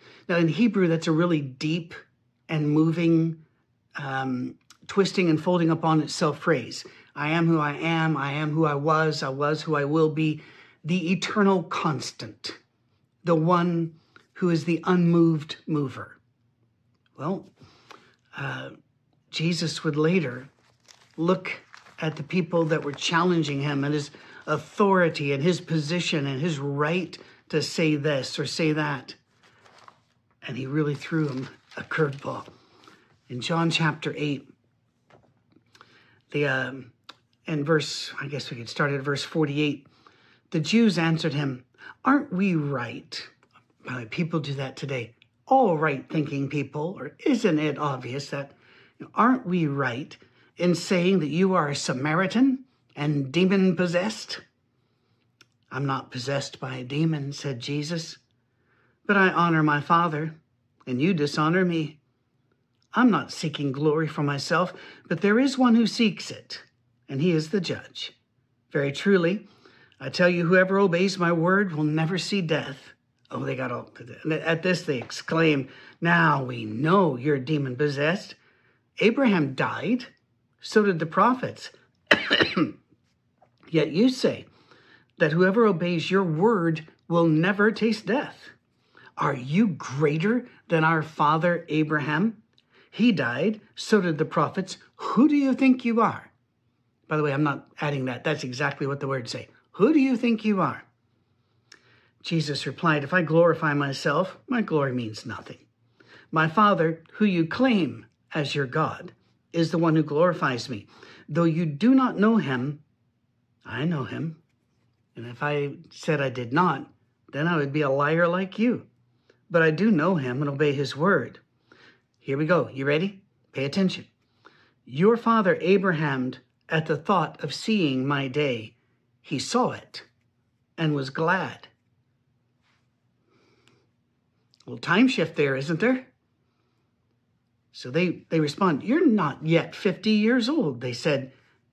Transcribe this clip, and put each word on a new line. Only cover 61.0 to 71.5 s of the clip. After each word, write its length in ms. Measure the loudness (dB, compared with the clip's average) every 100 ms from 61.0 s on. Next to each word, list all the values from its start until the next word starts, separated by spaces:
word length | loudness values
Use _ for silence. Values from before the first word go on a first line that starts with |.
you 120 | 0
dishonor 520 | 2 0 0 2 2 2
me. 340 | 0 -4 -8 _ _ _ _ _ _ _ _ _
I'm 160 | 2 4
not 220 | 4 -2
seeking 400 | -6 -8 -4 -4
glory 360 | 0 0 2 -2
for 160 | -2
myself, 500 | -2 -2 0 0 0 -4 -20 -20 -8
but 140 | -2
there 180 | 2 4
is 180 | 2 2
one 180 | 4 6
who 120 | 4
seeks 420 | 2 0 0 -10
it, 340 | -14 -14 -18 -18 _ _ _ -10
and 140 | -2
he 100 | 2
is 180 | 2 0
the 120 | -4
judge. 520 | -4 -8 -10 -14 -14 -14 _ _ _ _ _
Very 200 | -4 -4
truly, 560 | -2 4 4 4 0 -6 _ _ _ _ _
I 100 | -10
tell 200 | 2 2
you, 160 | 4 4
whoever 320 | 4 4 4
obeys 400 | 2 4 0 0
my 140 | 0
word 420 | 2 2